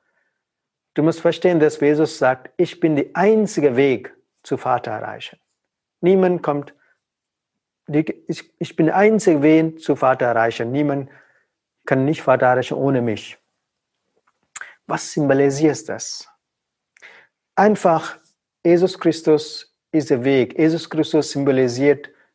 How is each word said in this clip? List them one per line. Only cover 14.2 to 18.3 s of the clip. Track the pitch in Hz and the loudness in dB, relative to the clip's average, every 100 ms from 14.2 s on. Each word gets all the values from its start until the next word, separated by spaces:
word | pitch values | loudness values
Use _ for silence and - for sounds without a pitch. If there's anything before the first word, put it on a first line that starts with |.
| _ _ _ - - - - | _ _ _ -20 -20 -18 -10
Was | - - | -8 -6
symbolisiert | 165 143 135 139 139 156 135 - | -2 0 2 2 2 0 -2 -8
das? | 107 - - - _ _ _ _ _ _ _ - - _ _ _ - | -12 -12 -16 -18 _ _ _ _ _ _ _ -20 -20 _ _ _ 0
Einfach, | 208 208 180 160 - - _ | 2 2 2 0 -4 -14 _